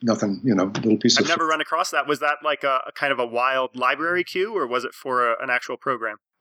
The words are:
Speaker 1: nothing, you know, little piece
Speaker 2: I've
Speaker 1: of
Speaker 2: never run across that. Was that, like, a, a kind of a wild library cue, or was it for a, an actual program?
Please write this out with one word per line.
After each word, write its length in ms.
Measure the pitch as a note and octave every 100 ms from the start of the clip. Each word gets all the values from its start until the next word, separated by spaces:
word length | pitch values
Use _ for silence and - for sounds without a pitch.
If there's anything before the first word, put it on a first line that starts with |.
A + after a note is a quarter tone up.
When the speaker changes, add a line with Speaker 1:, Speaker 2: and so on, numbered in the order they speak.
Speaker 1:
nothing, 380 | A#2 G#2+ G#2+ G2
you 100 | C3
know, 120 | G2 G2
little 320 | - A#2+ G#2+
piece 200 | A#2+ A2+
Speaker 2:
I've 60 |
Speaker 1:
of 60 | D3
Speaker 2:
never 180 | E3 D#3+
run 120 | D#3
across 300 | D3+ D#3+ F#3
that. 160 | D3+ C3
Was 140 | C#3+
that, 180 | D3 D3
like, 200 | D3+ C#3+
a, 180 | C#3 C3 -
a 60 |
kind 200 | - C#3+
of 60 | B2+
a 80 | A#2+
wild 500 | A#2 B2+ C3 B2+ B2+
library 480 | B2 C#3+ E3 F3+
cue, 320 | F3 F#3 G3+ G#3
or 120 | B2+
was 180 | B2 B2+
it 80 |
for 380 | - C#3 B2 A#2+
a, 120 | A2+
an 60 | C3
actual 260 | B2 - B2+
program? 420 | - B2 A2 G#2+ _ _